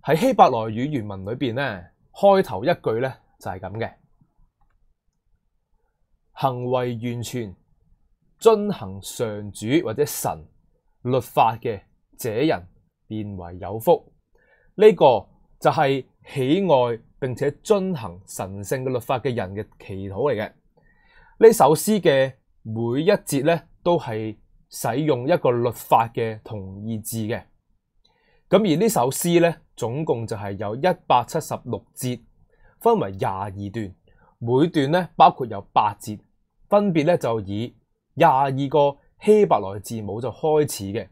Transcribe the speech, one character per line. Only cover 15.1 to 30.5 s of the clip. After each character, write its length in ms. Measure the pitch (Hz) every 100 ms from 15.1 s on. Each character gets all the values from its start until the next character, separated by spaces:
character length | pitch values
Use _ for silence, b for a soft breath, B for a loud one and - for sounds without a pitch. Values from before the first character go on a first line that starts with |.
| 110 - _ _ _
就 100 | 151
係 340 | 147 143 139 - _
喜 360 | - 139 127 180 190
愛 320 | 135 123 117 - _
並 160 | 135
且 160 | 123 143 143
遵 340 | - 202 190
行 240 | 160 104 87
神 380 | - - 98 98
聖 180 | 101 135
嘅 80 | 131
律 80 | 127
法 200 | - 131
嘅 160 | 135
人 180 | 120 95
嘅 100 | 101 107 _
祈 240 | - 95 98
禱 40 |
嚟 200 | 95 143
嘅。 160 | 107 104 _ _ _ b b b b b b
呢 160 | 226
首 220 | 226 139
詩 240 | 156 - 214
嘅 340 | 175 135 135 - _ _
每 400 | 113 110 117 131
一 80 | 165
節 340 | 202 - 139
呢， 160 | 143 165 _ _
都 160 | 175 175
係 360 | 131 110 110 110 _ _ _
使 320 | - 127 120
用 260 | 151 127 131
一 100 | 175
個 140 | 135
律 180 | 120 120
法 380 | 113 - 123 113
嘅 320 | - 113 110
同 360 | - 107 95 95
義 180 | 110 113
字 180 | - 113 107
嘅。 160 | 110 - _ _ _ _ _ _ _ _ _ _
咁 80 | 190
而 220 | 208 147
呢 100 | 220
首 200 | 151 123
詩 300 | - 175 170
呢， 160 | 170 165 _
總 280 | - 113 135
共 220 | 156 123
就 100 | 110
係 180 | 107 101